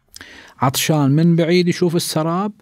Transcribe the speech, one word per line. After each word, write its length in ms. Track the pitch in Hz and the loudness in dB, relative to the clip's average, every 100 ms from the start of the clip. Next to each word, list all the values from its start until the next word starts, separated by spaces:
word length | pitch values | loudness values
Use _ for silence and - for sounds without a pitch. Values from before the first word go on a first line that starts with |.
| _ - - - - - | _ -20 -20 -20 -20 -4
عطشان 500 | 127 131 - 156 139 | -4 -2 -2 0 2
من 240 | 143 170 165 | 2 4 2
بعيد 320 | 160 180 175 | 2 2 0
يشوف 280 | 170 180 170 | 0 -2 -2
السراب، 560 | - 175 160 175 208 - | -2 -4 -2 -4 -6 -10